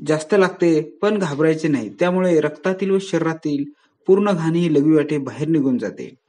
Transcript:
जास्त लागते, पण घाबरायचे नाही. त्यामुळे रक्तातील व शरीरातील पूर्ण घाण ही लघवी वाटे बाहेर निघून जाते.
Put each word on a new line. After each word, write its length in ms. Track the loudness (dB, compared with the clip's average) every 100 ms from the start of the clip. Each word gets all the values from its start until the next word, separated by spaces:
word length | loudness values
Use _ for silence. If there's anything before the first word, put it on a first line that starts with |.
| -4
जास्त 280 | -4 0 2
लागते, 420 | 2 2 2 2
पण 380 | -2 -4 -2 0
घाबरायचे 500 | -2 0 0 2 0
नाही. 220 | -2 -4 -2
त्यामुळे 400 | 0 2 2 2
रक्तातील 500 | 0 -4 -4 -2 -2
व 80 | -2
शरीरातील 680 | -2 -2 -2 -4 -4 -4 -6 -12 _ _ 2
पूर्ण 260 | 2 2
घाण 220 | 0 0
ही 200 | 0 2
लघवी 220 | 2 4 2
वाटे 220 | 2 -4
बाहेर 300 | -6 -6 -2
निघून 300 | 0 0 -2
जाते. 360 | -4 -8 -14 -16